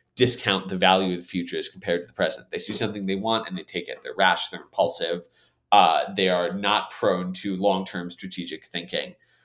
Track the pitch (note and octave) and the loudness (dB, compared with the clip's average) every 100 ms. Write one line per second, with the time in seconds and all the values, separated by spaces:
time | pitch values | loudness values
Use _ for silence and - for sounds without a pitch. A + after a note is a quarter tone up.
0 | _ - A#2+ - G#2+ F#2+ F#2+ F#2 F#2 F#2+ | _ 0 2 2 0 0 -2 2 6 6
1 | F#2 F2 F2 F2+ F2 E2 - F#2+ F2+ F2 | 4 -2 -4 -6 -4 -6 -8 -8 -2 -2
2 | - - E2 - - E2+ - G#2+ A2 G#2 | -2 -2 -2 -2 -8 -8 -4 -4 -4 -4
3 | F#2+ F#2+ A2 A2+ G2+ F2+ D#2 F2+ E2+ B1+ | -4 -2 0 -2 -2 -10 -8 -8 -8 -10
4 | C2 F#2 F#2 E2+ - E2+ - - E2+ - | -8 2 2 2 -2 -10 -6 0 0 0
5 | E2 F2 - _ _ _ - G2+ F2 D2+ | -4 -4 -8 _ _ _ 4 6 8 4
6 | C#2 G2 F#2 F2+ F2 G2 G2+ G#2 - - | 0 0 2 2 0 -2 0 0 0 -2
7 | A2 F#2 F#2 F#2 G2+ F#2 G2+ F#2+ F#2+ F#2 | 0 0 -2 -6 -6 0 0 0 -2 -8
8 | F2 - F#2+ - E2+ D#2+ - E2+ F2 D#2+ | -10 -10 -12 -10 -10 -12 -10 -10 -6 -6
9 | C#2 - _ _ | -6 -12 _ _